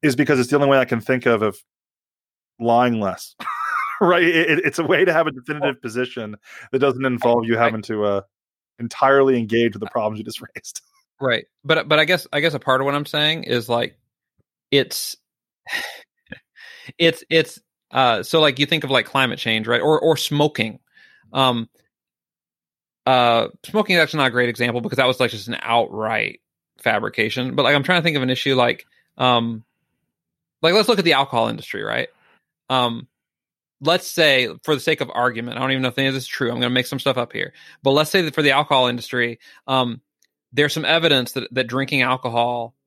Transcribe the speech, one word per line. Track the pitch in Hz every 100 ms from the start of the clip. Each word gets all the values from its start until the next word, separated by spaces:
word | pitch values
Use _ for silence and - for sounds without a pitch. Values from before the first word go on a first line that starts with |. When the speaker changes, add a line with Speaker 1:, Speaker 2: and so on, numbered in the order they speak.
Speaker 1:
is | 151 123
because | 151 143
it's | 123
the | 143
only | 139
way | 135
I | 123
can | 117
think | 107 127 123
of, | 113
of | 107 98 _ _ _ _ _ _ _ _ _ _
lying | 117 117 123 113
less, | 101 87 - _ - - -
<laughs> | - - -
right? | 180 180
It, | 170 165 165
it, | 156
it's | 160 -
a |
way | 156 165
to | 180
have | 160 160
a |
definitive | 131 127 151 143 127
position | 120 113 127 - 110 104 _ - -
that | 131
doesn't | 139 127
involve | 135 120 120 120
you | 113 113
Speaker 2:
Right. |
Speaker 1:
having | 117 110
to, | 104 107
uh, | 104 98 98 _ _ _ _ _
entirely | 120 - 135 139 135 127
engage | 113 113 117
with | 101
the | 104
problems | 123 107 107
you |
just | 110 -
<laughs> | 120 -
raised. | - - _ _ _ _
Speaker 2:
Right. | 135 117 - _
But, | 139 156 143
but | 151
I | 156
guess, | - -
I | 147
guess | 156
a | 151
part | - 131
of | 139
what |
I'm | 143
saying | 147 151 151 160
is, | - 120 113
like, | 120 120 _ _ _ _ _ _ _ _
it's, | 139 - - - - _ _ _ _ -
<laughs> | - - - - _ _ - _ _ - - - -
it's, | 165 160 -
it's, | 160 156 - _ _ _
uh, | 131 127 110
so, | 92 165
like, | 151 127
you | 143
think | 165
of, | 139
like, | 131 107
climate | 139 131 -
change, | 117 110 107
right? | 120
Or, | 151 156
or | 160 147
smoking. | - 147 147 - 117 107 _ _ - _ _
Um, | - 131 120 113 _ _ _ _ _ _ _ _ _ _ _ _ _ -
uh, | 127 120 117 113 -
smoking | - 214 208 180
is |
actually | 156 156
not | 131
a |
great | 117 120
example | 113 120 120
because | 110 127
that | 127
was, | 127
like, | 123
just | 107 101
an | 117
outright | - 117 113 101 110 110 - - _ _ _ _
fabrication. | - 107 107 - 110 127 127 127
But, |
like, | 131
I'm | 143
trying | 139 180
to |
think | 165 147
of |
an | 131
issue | 127 -
like, | 131 120 123 - _ _ _
um, | 127 123 117 113 - _ _ _ _ _ _ _ _ _
like, | 165
let's | 190 214
look | 214
at |
the | 170
alcohol | 139 139 120 113
industry, | 113 - 101
right? | 104 120 127 _ _ _ _ _ _
Um, | 131 123 117 127 _ _ _ _ _ _ _
let's | 143 180 -
say, | - 156 131 123 82
for | -
the | 147
sake | - 156
of | 139
argument, | - 123 113 120 120
I |
don't | 131
even | 135
know | 127
if | 117
any | 135
of |
this | 131
is | 123
true. | - 123
I'm | 120
gonna | 123
make | 127 123
some | 139
stuff | - 131
up | 117
here. | - - _ - -
But | 139
let's | 139 151
say | 190
that | 165
for | 147
the | 147
alcohol | 135 151 139 127
industry, | 120 - 127 117 117 - - -
um, | 131 123 117 _ _ _ _ _
there's | 123 147
some | 160
evidence | - 160 165 139 123
that, | - 113
that | 127 127
drinking | 127 135 139
alcohol | 123 127 123 117 117 123 117 _